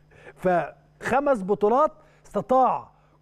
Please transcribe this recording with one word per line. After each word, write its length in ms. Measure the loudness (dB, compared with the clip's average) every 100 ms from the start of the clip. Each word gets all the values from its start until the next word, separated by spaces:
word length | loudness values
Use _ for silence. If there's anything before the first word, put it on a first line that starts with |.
| _ -20 -20 -6
فخمس 1000 | -2 0 -2 -10 _ -12 -4 -2 0 -2
بطولات 500 | -2 0 2 2 0 -2 _ _ -10
استطاع 640 | -8 0 2 2 0 -8 _ _ _